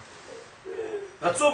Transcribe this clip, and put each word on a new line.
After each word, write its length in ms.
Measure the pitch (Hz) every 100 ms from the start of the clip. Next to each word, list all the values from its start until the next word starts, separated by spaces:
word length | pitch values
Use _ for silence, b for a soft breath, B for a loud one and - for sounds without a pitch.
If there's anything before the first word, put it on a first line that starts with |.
| - - - - - - - - 440 415 - -
רצו 300 | 175 - 294